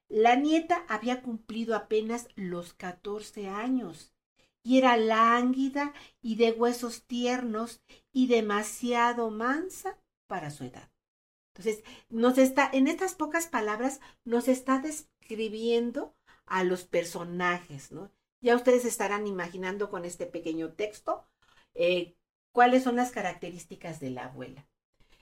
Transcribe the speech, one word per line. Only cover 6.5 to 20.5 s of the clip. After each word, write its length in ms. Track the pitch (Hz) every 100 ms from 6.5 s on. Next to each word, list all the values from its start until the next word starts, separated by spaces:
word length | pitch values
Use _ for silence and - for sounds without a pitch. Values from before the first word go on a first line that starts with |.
huesos 520 | 226 233 240 240 - -
tiernos 760 | 240 240 254 247 214 233 - _ - _
y 140 | 262 254
demasiado 1040 | 233 214 208 214 - 240 240 240 233 226
mansa 680 | 214 240 294 370 - 381 - _ _ -
para 220 | 190 151
su 140 | -
edad. 260 | 123 - - _ _ _ _ _ _
Entonces, 300 | - 196 214 - - -
nos 280 | 226 240 262
está, 320 | 262 262 269
en 140 | 269 277
estas 260 | 339 381
pocas 340 | - 302 330 339
palabras, 540 | 247 214 214 254 277 - _ -
nos 220 | 233 247
está 320 | 254 - 269
describiendo 1400 | 302 302 - _ - 214 220 214 226 233 240 269 453 _ _ _ -
a 180 | 185
los 200 | 180 180
personajes, 1080 | - 175 170 185 175 175 180 175 - 139 -
¿no? 200 | 139 202 _ _ _
Ya 140 | 247 240
ustedes 300 | 254 247 240
estarán 400 | - 196 202 208
imaginando 640 | 190 175 185 185 196 196
con 160 | 196 175
este 200 | 175 175
pequeño 480 | 170 165